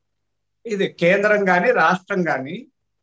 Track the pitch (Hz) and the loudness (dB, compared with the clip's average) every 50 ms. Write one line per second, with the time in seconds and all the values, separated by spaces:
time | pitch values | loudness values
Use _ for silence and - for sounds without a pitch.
0 | _ _ _ _ _ _ _ _ _ _ _ _ _ 233 208 190 190 - - - | _ _ _ _ _ _ _ _ _ _ _ _ _ -8 -4 -4 -4 -6 -4 0
1 | 175 170 190 202 202 214 214 202 196 185 180 180 196 254 240 185 160 165 185 185 | 2 2 2 2 2 0 0 2 2 2 2 2 2 2 2 2 2 2 0 -2
2 | - - 202 185 175 156 139 127 131 147 180 233 277 _ _ _ _ _ _ _ | -4 -6 -4 -4 -2 -2 -2 -4 -6 -10 -12 -14 -16 _ _ _ _ _ _ _